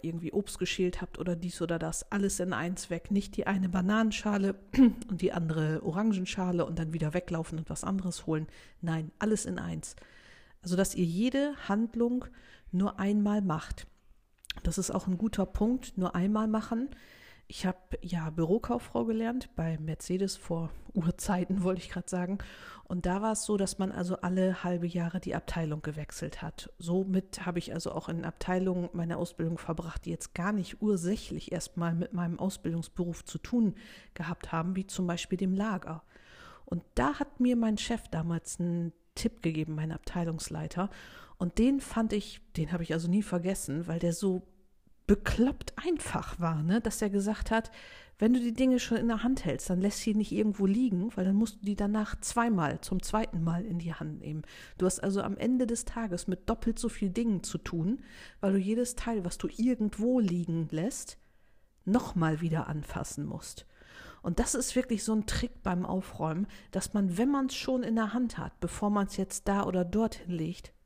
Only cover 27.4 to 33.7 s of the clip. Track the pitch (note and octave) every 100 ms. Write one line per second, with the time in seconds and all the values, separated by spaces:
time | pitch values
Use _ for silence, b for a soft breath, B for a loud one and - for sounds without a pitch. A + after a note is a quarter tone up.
27.4 | F3+ F3 - E3 - D#3+ - E3 D#3+ -
28.4 | - F#3 F#3+ F3+ F3 E3+ E3+ E3+ F3 -
29.4 | E3 E3 - E3 E3 - E3+ E3 - -
30.4 | F3+ G#3 F3 - G#3+ G3 E3+ A3 - D#3
31.4 | - F3 - - E3+ E3 F3 F3+ E3+ E3+
32.4 | F#3+ - - E3+ D#3+ - F3 D#3+ - -
33.4 | - B3 G#3+